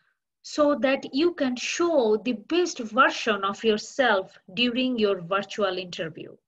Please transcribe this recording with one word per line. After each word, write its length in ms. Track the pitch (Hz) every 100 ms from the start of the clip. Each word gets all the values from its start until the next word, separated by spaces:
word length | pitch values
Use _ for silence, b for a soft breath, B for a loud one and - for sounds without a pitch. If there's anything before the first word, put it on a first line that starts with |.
| b b _ _
so 340 | - - 294 285
that 360 | 262 269 -
you 220 | 262 339
can 220 | 339 269 247
show 600 | - - 349 311 220 214
the 100 | 226
best 440 | 220 - 330 349 -
version 640 | 220 214 302 311 - 202
of 220 | 196 202
yourself 720 | 226 208 - - 247 202 190 - -
during 420 | 185 247 233 254 240
your 240 | 208 190
virtual 560 | 170 190 202 - 202 185
interview. 540 | 185 175 165 156 - -